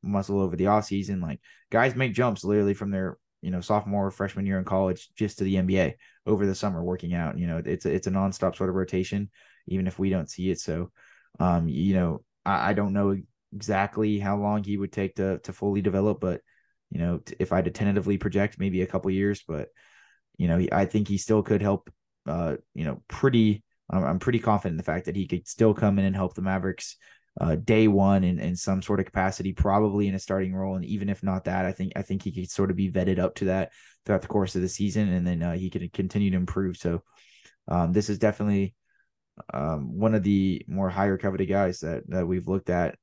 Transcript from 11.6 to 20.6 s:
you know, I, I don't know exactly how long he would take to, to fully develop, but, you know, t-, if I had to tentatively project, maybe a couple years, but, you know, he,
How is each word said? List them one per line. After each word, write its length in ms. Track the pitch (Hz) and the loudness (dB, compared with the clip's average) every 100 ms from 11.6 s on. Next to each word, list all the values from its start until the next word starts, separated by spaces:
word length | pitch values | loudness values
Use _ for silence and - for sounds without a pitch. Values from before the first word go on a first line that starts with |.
| 82 | 0
you 240 | 69 98 | 0 2
know, 320 | 95 87 - - _ - | 2 2 -2 -10 _ -2
I, 260 | 90 82 | 0 0
I 20 | |
don't 180 | 101 101 | 0 0
know 260 | 101 101 98 - _ _ | 0 0 0 -6 _ _
exactly 680 | 101 104 98 101 - 107 101 | -10 -2 0 0 0 0 0
how 160 | 101 101 | 0 0
long 300 | 104 107 101 | 0 -2 -2
he 100 | 101 | -4
would 160 | 98 | -4
take 240 | 101 98 - | -2 -4 -2
to, 240 | 95 90 | -2 -2
to 140 | - | -6
fully 280 | 92 101 98 | -4 -2 0
develop, 380 | 98 95 104 101 | 2 2 2 0
but, 220 | 92 85 - _ _ _ _ | -2 -4 -10 _ _ _ _
you 100 | - | -4
know, 200 | 85 85 | -2 -2
t-, 160 | - - | -6 -6
if 140 | 95 | 0
I 40 | 90 | 0
had 80 | 87 | 0
to 60 | |
tentatively 460 | - 101 98 92 98 | 0 0 0 0 0
project, 420 | 101 98 104 - | 0 0 0 -2
maybe 220 | 98 92 | -2 -2
a 60 | 92 | -2
couple 220 | 92 98 | -2 -2
years, 320 | 95 101 101 - | 0 0 -2 -6
but, 220 | 76 - _ _ _ _ _ _ - | -8 -8 _ _ _ _ _ _ -4
you 120 | 85 | 0
know, 80 | |
he, 120 | 85 | 2